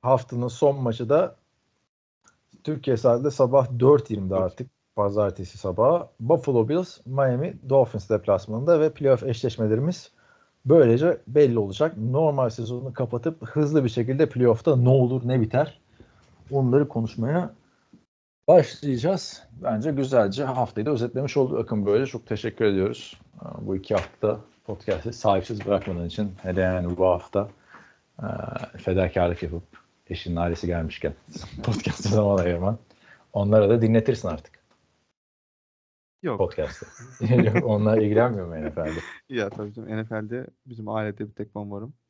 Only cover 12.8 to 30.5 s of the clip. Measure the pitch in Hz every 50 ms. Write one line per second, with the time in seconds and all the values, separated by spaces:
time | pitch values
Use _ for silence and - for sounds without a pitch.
12.8 | 131 131 - - 131 117 - 120 - 165 160 160 - - - 156 151 143 151 156
13.8 | 131 120 113 123 113 117 131 139 160 - - 123 123 120 113 120 - 170 147 127
14.8 | 120 127 131 135 123 120 127 131 120 120 127 127 110 107 - 127 156 160 - _
15.8 | _ _ _ _ - _ _ _ _ _ _ _ - - 143 139 135 123 123 143
16.8 | 147 143 - 117 113 110 - - 113 123 151 175 180 76 - _ _ _ _ _
17.8 | _ _ _ _ _ _ _ _ _ _ _ _ _ - 170 180 147 - - -
18.8 | - 147 131 120 113 165 196 170 - - - - - _ 117 127 - 127 113 107
19.8 | 113 156 147 135 139 131 135 123 107 98 95 123 143 131 131 127 120 110 - 110
20.8 | 110 147 151 113 117 120 - 127 139 139 - 147 131 131 143 - 107 - 113 107
21.8 | 98 101 101 113 135 131 - 113 - - 110 104 - 113 107 - 113 104 98 95
22.8 | 95 104 120 - - - - - - _ _ - - - - - 107 101 98 95
23.8 | 95 - 107 95 - - - _ - 107 - - - _ _ _ _ - 104 -
24.8 | - - 98 82 - 113 - - - 110 98 95 92 - 117 104 101 98 101 95
25.8 | 95 - 90 87 85 85 - - 104 101 92 - - 92 90 92 92 92 92 92
26.8 | 90 87 90 90 92 92 87 87 - - - 101 101 104 - _ _ _ - -
27.8 | - _ _ _ _ _ _ - - 101 - - - - - - - - - 87
28.8 | - - 92 92 92 90 - 98 87 87 87 - - 78 78 85 - _ _ -
29.8 | _ _ _ _ _ _ 92 - - 90 85 85 85 87